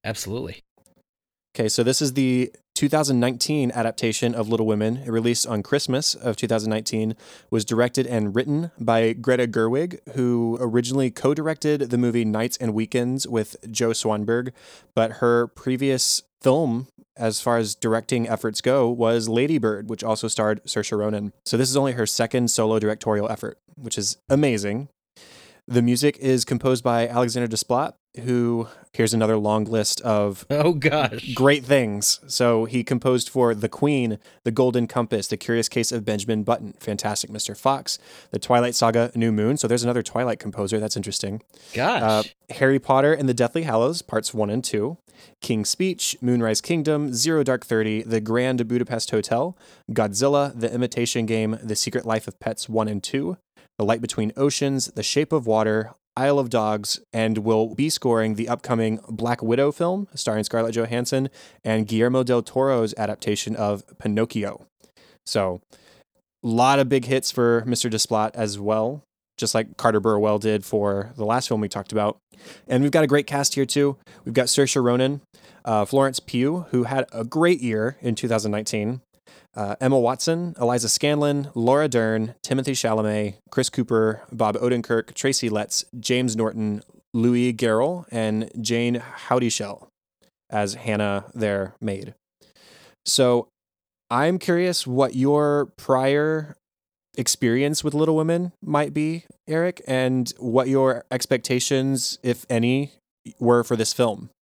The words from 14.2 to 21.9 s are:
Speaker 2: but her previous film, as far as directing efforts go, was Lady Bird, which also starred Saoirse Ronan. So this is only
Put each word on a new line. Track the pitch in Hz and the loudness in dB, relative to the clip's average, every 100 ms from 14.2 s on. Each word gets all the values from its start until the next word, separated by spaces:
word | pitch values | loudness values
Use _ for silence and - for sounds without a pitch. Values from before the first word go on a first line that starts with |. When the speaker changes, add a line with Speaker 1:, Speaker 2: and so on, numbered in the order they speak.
| 104 120 123 - - - _ | 0 0 -2 -12 -20 -20 _
Speaker 2:
but | - 113 | 0 0
her | 110 120 120 117 | 2 2 2 0
previous | - 131 127 139 127 - - _ _ | -4 -4 -2 0 0 0 -2 _ _
film, | 135 143 151 117 131 _ _ - | 2 4 2 -2 -6 _ _ -4
as | 113 107 | -4 -2
far | 123 117 | 0 0
as | 107 | 0
directing | - 117 113 - 123 113 | -2 0 0 0 -2 -2
efforts | 113 113 104 | -2 -4 -2
go, | 123 135 120 | 0 2 2
was | 120 113 117 110 | 2 2 2 0
Lady | 113 143 160 | 0 2 2
Bird, | 110 104 107 | 0 -2 -6
which | 110 | -6
also | 113 107 113 | -2 -2 -2
starred | - 107 104 | 0 0 0
Saoirse | - - 104 104 | -4 -4 -2 -2
Ronan. | 107 104 104 _ - | -2 -4 -6 _ -4
So | 120 | 0
this | 131 | 2
is | 139 | 2
only | 135 | 0